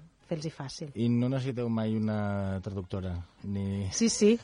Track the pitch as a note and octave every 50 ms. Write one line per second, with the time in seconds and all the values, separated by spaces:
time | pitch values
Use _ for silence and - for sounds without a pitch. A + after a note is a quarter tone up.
0 | D3+ - _ _ _ - E3+ D#3 D#3 D#3+ - - C#3 C#3 - - E3 C#3+ - G2+
1 | A#2 A#2+ A#2+ A#2+ B2 B2+ C3+ C3 B2+ C3+ A#2+ A#2+ A#2+ A#2 A2+ A2+ A2 A2 A2 A2
2 | G#2+ G#2+ G#2+ G#2 G#2 G2+ G2+ G2+ G2 F#2+ F#2+ F#2+ F#2 - F#2+ G2+ F#2 - - F#2+
3 | F#2 F#2 F2+ F2 E2+ - _ - - G2+ G2+ G2 G2 G2 G2 G2+ G2 F#2+ - -
4 | A#3 A3+ - - G#3+ G#3 A#3 A#3